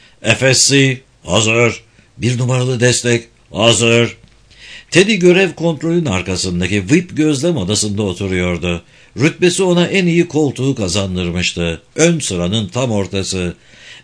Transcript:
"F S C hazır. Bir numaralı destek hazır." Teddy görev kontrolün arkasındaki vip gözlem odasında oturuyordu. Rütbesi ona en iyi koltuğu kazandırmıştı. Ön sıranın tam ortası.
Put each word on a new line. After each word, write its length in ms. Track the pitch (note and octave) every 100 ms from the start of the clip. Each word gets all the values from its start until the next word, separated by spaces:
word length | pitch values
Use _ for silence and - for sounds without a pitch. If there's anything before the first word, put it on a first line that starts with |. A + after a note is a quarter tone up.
| - _
"F 320 | G#2+ A2 C3
S 220 | B2 - C#3
C 260 | C3+ B2+ - _ D#2+
hazır. 580 | A2 A2 A#2 A#2 G#2 - _ _ -
Bir 200 | A2+ B2
numaralı 420 | B2 B2+ B2 B2+
destek 440 | B2 A#2+ B2 A#2+ - _ _
hazır." 680 | E2+ A2+ A2 A#2 A#2 A2+ - - _ _ - - - -
Teddy 240 | D#3+ G3+ G#3
görev 360 | F3+ F3+ F#3+
kontrolün 540 | - E3 D3+ D#3+ E3+ D3+
arkasındaki 840 | F#2 F2 F#2 F#2+ F2 F2+ G#2 F#2
vip 260 | D#3+ F3 A2+
gözlem 400 | D#3 C#3 E3+ D#3
odasında 460 | F2+ G#2 G#2+ G2+
oturuyordu. 800 | G2+ F2 G2 F#2 F2+ E2+ F2 E2+ - - - G2
Rütbesi 460 | D3+ - F3+ F3+
ona 240 | F#3+ F3 E3+
en 180 | F3 F3
iyi 200 | E3 F3
koltuğu 480 | D3 D3+ - C3 C3
kazandırmıştı. 1080 | F#2+ G2 G2 F2+ F2 F2 F2 - E2+ D#2+ - -
Ön 240 | E3 E3+
sıranın 480 | - F2+ F2 A2 G2
tam 240 | A2 C3
ortası. 600 | G#2 F#2 G2 F#2 F#2+ F2+ - _ - - -